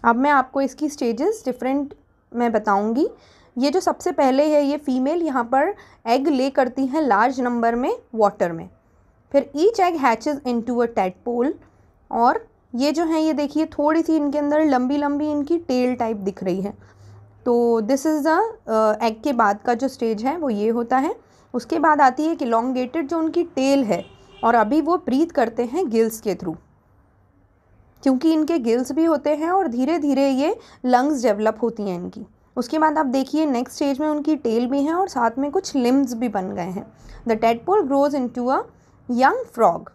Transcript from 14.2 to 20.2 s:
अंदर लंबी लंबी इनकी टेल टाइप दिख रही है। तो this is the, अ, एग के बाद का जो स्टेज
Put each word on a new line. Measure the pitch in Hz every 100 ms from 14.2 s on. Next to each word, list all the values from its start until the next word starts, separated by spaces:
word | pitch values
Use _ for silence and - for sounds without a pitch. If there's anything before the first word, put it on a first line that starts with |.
| 294 294
अंदर | 285 294
लंबी | 311 262 254 285
लंबी | 285 285 302
इनकी | 294 285 339
टेल | 339 254 247
टाइप | 247 233 220
दिख | 196 185
रही | 185 180
है। | 196 - - _ - - - _
तो | - 240 240 233
this | 214 277 311
is | 311
the, | 285 320 453 440 -
अ, | 220 220 214
एग | 226 220
के | 294
बाद | 247 220 208
का | -
जो | 240 262
स्टेज | 262 233 214